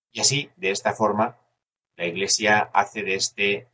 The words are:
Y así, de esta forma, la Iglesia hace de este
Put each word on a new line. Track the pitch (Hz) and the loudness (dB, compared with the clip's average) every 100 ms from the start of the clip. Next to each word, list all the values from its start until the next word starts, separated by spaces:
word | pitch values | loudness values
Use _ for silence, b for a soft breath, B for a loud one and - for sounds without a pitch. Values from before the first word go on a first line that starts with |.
| _ | _
Y | 113 | -2
así, | 110 139 143 - | 0 0 -4 -6
de | 95 | -4
esta | 101 107 | -2 -2
forma, | 98 107 101 117 - _ _ _ _ _ | 0 0 2 -2 -4 _ _ _ _ _
la | - 87 | -8 -6
Iglesia | 85 98 - 104 107 - | -4 -2 0 4 2 2
hace | 98 101 110 | 2 0 -2
de | 98 | -4
este | 95 - - 101 196 - | -2 -2 0 0 0 -6